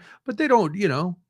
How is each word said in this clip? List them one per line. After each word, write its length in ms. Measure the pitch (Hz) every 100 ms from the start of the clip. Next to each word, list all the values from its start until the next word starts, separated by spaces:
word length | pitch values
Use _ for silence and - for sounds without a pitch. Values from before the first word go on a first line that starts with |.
| - - -
but 120 | 214
they 100 | 302
don't, 260 | 247 160
you 140 | 180 190
know, 300 | 135 180 175 _